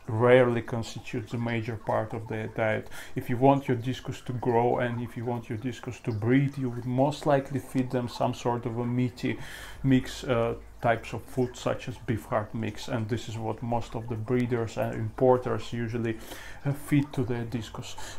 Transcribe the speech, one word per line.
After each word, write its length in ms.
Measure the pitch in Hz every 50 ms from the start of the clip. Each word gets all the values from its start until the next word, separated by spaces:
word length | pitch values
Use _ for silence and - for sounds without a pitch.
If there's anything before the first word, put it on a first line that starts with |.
| - -
rarely 540 | 113 110 120 123 123 131 123 123 120 117
constitutes 720 | 113 - - 117 110 - - 110 - - - 127 107 104 -
a 40 | 120
major 380 | 117 117 117 117 110 113 117
part 380 | 104 - - 117 110 110 107 120
of 140 | 113 107 -
their 200 | 113 110 110 110
diet. 400 | - - 113 110 107 - - - - - - - -
If 140 | 135 123 -
you 80 | 123 113
want 300 | 131 139 139 139 139 -
your 100 | 127 117
discus 440 | 113 131 123 - - - 113 -
to 120 | - - 123
grow 440 | 120 - 127 120 117 117 123 127 131
and 240 | 127 120 117 117
if 140 | 120 113 -
you 80 | 120 113
want 260 | 123 120 117 - -
your 80 | 120 104
discus 420 | 117 127 117 - - 131 117 -
to 120 | - 123
breed, 460 | 117 104 104 117 127 139 143 139 143 139
you 120 | 131 127
would 160 | 120 120 110
most 400 | 127 123 127 135 147 147 - - 160
likely 320 | 143 139 135 - 139 131
feed 320 | 123 - - 135 127 123
them 160 | 127 127 120 117
some 240 | - - 135 127 123
sort 320 | - - 123 120 120 117
of 140 | 123 113 117
a 60 | 120
meaty 520 | 120 120 123 127 123 - - - 127 123 - - - - - - - - - -
mix, 400 | 135 131 127 131 - - - -
uh, 320 | 147 127 117 113 117 117 - - - - -
types 320 | - 120 113 110 - - -
of 80 | 110 -
food, 320 | - - 131 123 120 -
such 320 | - - 123 120 110 - 131
as 80 | 127 - - -
beef 180 | 117 107 -
heart 300 | - 120 110 107 - -
mix, 320 | 113 110 107 110 - - -
and 200 | 131 120 110 107
this 180 | 120 110 - -
is 80 | 107 113
what 240 | 110 110 110 -
most 340 | - 117 117 117 110 - -
of 120 | 120 110 117
the 80 | 120
breeders 640 | 110 107 - 127 123 123 117 123 117 117 107 - 120
and 180 | 117 117 120
importers 760 | 120 113 107 - - 131 127 127 127 127 123 113 110 - - -
usually, 440 | 117 120 113 110 120 113 113 107 107 - - - - - - - - -
uh, 60 | 143
feed 400 | 139 - - - 151 147 135 143 -
to 100 | - 127
their 200 | 113 123 120 117
discus. 520 | 113 117 120 110 - - - - - - - - - -